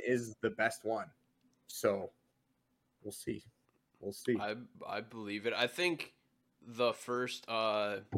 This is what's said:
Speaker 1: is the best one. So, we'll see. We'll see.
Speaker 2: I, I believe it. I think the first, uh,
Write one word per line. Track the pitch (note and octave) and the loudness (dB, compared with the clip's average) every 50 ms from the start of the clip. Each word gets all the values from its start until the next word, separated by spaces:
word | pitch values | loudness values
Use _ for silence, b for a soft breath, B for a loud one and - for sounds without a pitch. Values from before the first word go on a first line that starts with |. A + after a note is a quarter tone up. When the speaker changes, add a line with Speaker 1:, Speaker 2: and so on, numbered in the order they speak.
| - | 2
Speaker 1:
is | A#2+ B2+ B2 A#2 A2 G#2 - | 2 2 2 2 -2 -4 -2
the | - A2 | 0 0
best | G#2 - A2 A2+ - - - | 2 2 2 2 2 0 -2
one. | G#2+ A2+ G#2 F#2+ D#2+ - _ _ _ _ _ _ _ _ _ _ | -2 -2 -2 -2 -6 -12 _ _ _ _ _ _ _ _ _ _
So, | - - - - G#2+ G2 - F2 - - _ _ _ _ _ _ _ _ _ _ _ _ _ _ _ _ _ - | -14 -4 2 2 4 4 2 0 -6 -10 _ _ _ _ _ _ _ _ _ _ _ _ _ _ _ _ _ -12
we'll | G#2 - | -10 -10
see. | - - - A2 G#2 - - - _ _ _ _ _ _ _ _ _ | -6 -6 -6 -6 -6 -8 -14 -20 _ _ _ _ _ _ _ _ _
We'll | - G2+ G2+ | -8 -8 -8
see. | - - C3 A#2+ G2+ | -2 0 2 2 2
Speaker 2:
I, | G#2 G#2+ A2 A#2+ B2 - - F2+ - | 2 -2 -4 -4 -8 -12 -16 -14 -10
I | - G2 G#2+ A#2 | -6 -6 -6 -6
believe | A2+ A2+ A2+ G#2+ G2+ G2+ G#2+ G2+ | -8 -10 -8 -6 -4 -4 -2 0
it. | A#2 G#2+ | 0 2
I | G#2+ B2 | 2 2
think | B2 - F3 F3+ F3+ E3 D3 - - - _ _ _ _ _ _ _ _ _ - | 2 2 2 2 2 2 0 -4 -8 -14 _ _ _ _ _ _ _ _ _ -18
the | A#2 A#2 A#2 B2 A#2 G#2+ | -8 0 4 4 4 4
first, | - - B2 B2 B2 B2 B2 - - - | 2 -2 -2 -2 0 0 -2 -4 -6 -4
uh, | - A2+ A2+ A2 A2 G#2+ G#2+ G#2 G#2 G2+ G2 G2+ - - | -2 0 2 4 4 4 4 2 2 0 -2 -4 -4 -4